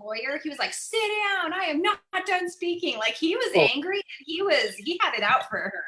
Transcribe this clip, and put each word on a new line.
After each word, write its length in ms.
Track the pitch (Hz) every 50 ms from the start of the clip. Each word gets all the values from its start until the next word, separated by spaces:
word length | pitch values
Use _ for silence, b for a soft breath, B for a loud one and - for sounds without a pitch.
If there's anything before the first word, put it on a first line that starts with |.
| 208
lawyer. 360 | 208 214 220 226 262 277 302 -
He 60 | 311
was 100 | 285 262
like, 140 | 220 185 -
Sit 260 | - - - - 453
down. 540 | 440 415 415 427 415 403 392 381 359 320 320
I 120 | 370 392
am 180 | 349 302 285 339
not 160 | 415 427 - _ _ - 381 370
done 220 | 370 392 359 359 349
speaking. 480 | 349 - - 349 349 349 339 330 254 220
Like, 160 | 214 254 -
he 220 | - - 320 359
was 160 | 494 523 427 -
angry 420 | 185 160 - - 269 285 359 381 403
and 280 | 392 - - - 285
he 160 | 277 320 330 392
was, 320 | 392 330 277 233 214 196
he 220 | - 202 247 339 359 440
had 120 | 349 269
it 80 | 226 202
out 260 | 208 233 262 - -
for 80 | - 190
her. 260 | 165 190 - 180 160